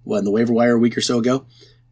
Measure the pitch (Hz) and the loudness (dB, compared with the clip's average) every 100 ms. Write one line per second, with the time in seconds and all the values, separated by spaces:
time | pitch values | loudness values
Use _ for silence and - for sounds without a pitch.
0 | - 107 101 107 117 113 120 117 117 - | -6 -4 -2 0 0 2 2 2 0 0
1 | - 120 120 135 - - - _ _ | -2 -2 0 -2 -6 -20 -20 _ _